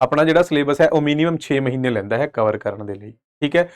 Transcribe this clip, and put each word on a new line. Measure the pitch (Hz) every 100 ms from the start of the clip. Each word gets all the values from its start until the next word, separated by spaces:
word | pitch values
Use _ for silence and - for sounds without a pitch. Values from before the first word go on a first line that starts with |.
ਆਪਣਾ | 127 147
ਜਿਹੜਾ | 160 160
ਸਿਲੇਬਸ | 175 147 139 143
ਹੈ | 160
ਉਹ | 156
ਮਿਨੀਮਮ | 147 147 165 165
ਛੇ | - 139
ਮਹੀਨੇ | 135 131 127
ਲੈਂਦਾ | 110 101 113
ਹੈ | 147
ਕਵਰ | - 107 107
ਕਰਨ | 104 101 104
ਦੇ | 98
ਲਈ, | 107
ਠੀਕ | 110 _ _ 147 170
ਹੈ। | 175